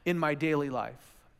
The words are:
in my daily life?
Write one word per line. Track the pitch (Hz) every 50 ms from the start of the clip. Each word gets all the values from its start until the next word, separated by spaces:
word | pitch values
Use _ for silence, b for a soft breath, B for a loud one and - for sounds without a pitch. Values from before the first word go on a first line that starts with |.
| B
in | 175 180 170
my | 160 151 147
daily | 143 156 160 156 143 143 139
life? | 127 120 107 113 120 - - - - - - - - _